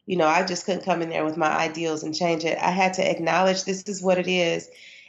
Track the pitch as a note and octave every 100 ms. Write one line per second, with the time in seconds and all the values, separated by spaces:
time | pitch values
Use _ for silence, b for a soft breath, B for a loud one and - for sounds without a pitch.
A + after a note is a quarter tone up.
0 | - F3+ D#3 E3+ F#3 F3 - F3+ F#3+ E3+
1 | E3 E3 D#3 D#3+ D#3 D#3 E3 D#3+ E3 D#3
2 | D#3 D#3 F3 D#3+ D#3+ - F3 F#3 F#3 F#3
3 | - F3 E3 E3 F#3+ F#3 - F#3+ G#3+ F#3
4 | F#3 F3+ F3+ F#3 E3+ E3+ - B B B